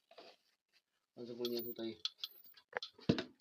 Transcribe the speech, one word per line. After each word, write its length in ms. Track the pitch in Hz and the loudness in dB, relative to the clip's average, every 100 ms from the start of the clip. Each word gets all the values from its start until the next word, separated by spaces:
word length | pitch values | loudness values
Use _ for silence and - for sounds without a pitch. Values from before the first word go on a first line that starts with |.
| _ - - - _ _ _ _ _ _ _ - | _ -18 -18 -20 _ _ _ _ _ _ _ -10
Więc 120 | 120 | -8
ogólnie 340 | 117 120 117 | 0 2 2
tutaj, 380 | 117 - 113 - - - - - - - - - - - - - - - | -2 -2 -4 -2 -4 -4 -10 -10 -20 -20 -6 -4 -4 -10 4 4 4 -10